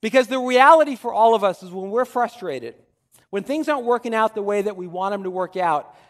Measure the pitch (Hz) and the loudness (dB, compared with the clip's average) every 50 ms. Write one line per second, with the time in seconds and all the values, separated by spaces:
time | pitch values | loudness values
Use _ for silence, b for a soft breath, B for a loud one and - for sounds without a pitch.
0 | - 220 196 262 254 202 254 262 247 254 254 247 262 285 330 320 302 294 269 - | -6 2 2 2 2 2 -2 -4 -4 0 4 6 8 8 8 8 6 2 -2 -8
1 | - 240 214 196 220 226 226 220 196 202 175 - 185 180 175 190 190 196 202 233 | -8 -6 -2 2 4 4 4 4 2 0 -2 -4 -12 -16 -14 -12 -12 -6 -4 -4
2 | 254 247 - 254 240 233 - - 196 180 139 127 117 117 117 _ _ _ _ _ | -4 -2 -2 -4 -4 -4 -6 -10 -10 -8 -8 -8 -10 -12 -16 _ _ _ _ _
3 | _ _ b b b b - 202 196 - 277 311 311 311 302 277 240 233 240 233 | _ _ b b b b -10 -10 -6 -4 -4 -4 -2 -2 -4 -4 0 0 -2 -2
4 | 233 240 226 220 220 220 220 220 202 202 202 208 196 208 208 185 180 180 165 180 | 0 -4 -2 0 0 0 -2 -4 -4 -2 -2 -2 -2 -4 -6 -8 -12 -12 -8 -6
5 | 185 196 208 202 196 185 180 185 185 175 - 185 180 170 156 147 127 - b b | -6 -4 -6 -6 -8 -8 -6 -6 -6 -6 -4 -2 0 0 0 -2 -4 -8 b b
6 | b | b